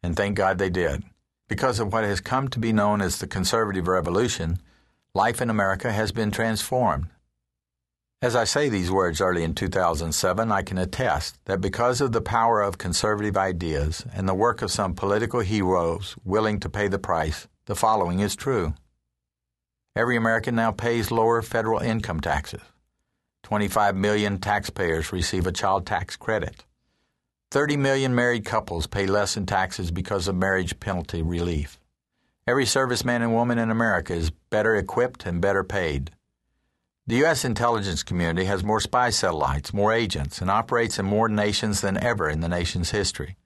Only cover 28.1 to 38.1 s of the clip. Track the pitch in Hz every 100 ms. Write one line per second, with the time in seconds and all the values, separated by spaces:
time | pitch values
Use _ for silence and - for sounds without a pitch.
28.1 | 123 123 120 107 113 104 85 85 101 98
29.1 | 101 101 - 95 98 92 - 90 87 92
30.1 | 101 90 92 95 95 90 - - 92 80
31.1 | 87 80 87 87 80 73 - _ _ _
32.1 | _ _ _ - 127 123 139 131 120 123
33.1 | 120 117 113 120 117 113 113 113 92 82
34.1 | - 80 - _ 107 107 107 95 - 123
35.1 | - - 87 98 98 95 104 85 69 67
36.1 | - _ _ _ _ _ _ _ _ -
37.1 | 117 151 151 135 107 120 113 101 80 -